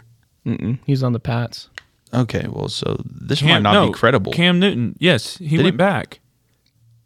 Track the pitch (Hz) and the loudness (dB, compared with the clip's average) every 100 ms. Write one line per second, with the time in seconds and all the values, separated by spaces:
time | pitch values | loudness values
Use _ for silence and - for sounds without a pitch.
0 | _ _ _ _ - - 101 127 - 135 | _ _ _ _ -4 -2 -2 -2 0 0
1 | 127 113 - 117 117 - - - - _ | 2 -2 -2 -2 -4 -8 -18 -20 -20 _
2 | _ 120 117 95 - - - - - - | _ -2 0 -2 -6 -6 -6 -4 -4 -4
3 | - - - 143 147 165 101 104 135 - | -8 -10 -4 0 4 4 6 4 4 0
4 | 117 131 98 - 175 175 196 120 117 - | 0 0 0 0 2 4 2 0 -4 0
5 | 170 131 - - 160 160 165 139 190 143 | 0 0 -2 -10 -2 2 2 2 0 0
6 | - - _ _ _ _ _ _ _ _ | -6 -14 _ _ _ _ _ _ _ _